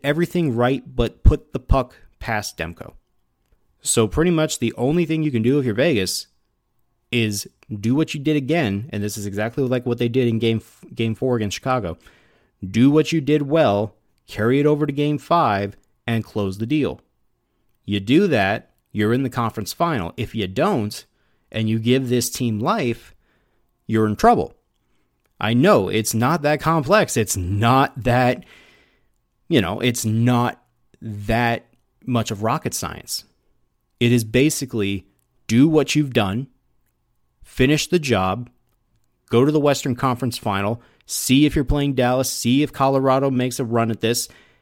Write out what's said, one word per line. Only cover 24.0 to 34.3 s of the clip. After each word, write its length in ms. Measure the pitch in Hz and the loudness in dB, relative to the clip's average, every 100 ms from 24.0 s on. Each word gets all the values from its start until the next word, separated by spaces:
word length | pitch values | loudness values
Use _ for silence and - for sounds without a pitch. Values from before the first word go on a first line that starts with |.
| 107 | 0
in 100 | 104 | 2
trouble. 380 | 226 226 82 - _ _ _ _ _ _ _ _ | 4 4 0 -8 _ _ _ _ _ _ _ _
I 140 | 107 | -2
know, 340 | 120 170 165 95 | 2 4 4 2
it's 260 | 104 107 | -2 -2
not 280 | 113 120 165 | 0 0 0
that 180 | 147 151 | 0 0
complex. 560 | 156 165 131 208 180 - | 0 -2 2 2 2 -2
It's 200 | 107 - | -2 -4
not 640 | 90 101 117 131 139 - | -4 0 2 4 2 -2
that, 420 | 110 120 123 127 - - - _ _ _ _ _ _ _ _ | -2 2 2 0 -6 -20 -20 _ _ _ _ _ _ _ _
you 140 | 156 | 0
know, 180 | 87 101 | 0 -2
it's 240 | 127 120 | -4 -2
not 580 | 110 110 120 120 120 - _ _ _ _ | -2 0 2 2 0 -4 _ _ _ _
that 640 | 113 104 101 113 120 117 - _ _ _ | -14 -12 -4 0 0 -2 -6 _ _ _
much 260 | - 120 110 | -4 -2 -2
of 120 | 101 | -4
rocket 320 | 110 147 - | -4 -4 -4
science. 500 | - 87 - - - - _ _ _ _ _ _ _ | -8 -8 -12 -10 -12 -12 _ _ _ _ _ _ _
It 120 | 120 | 2
is 120 | 120 | 2
basically 840 | 110 | 2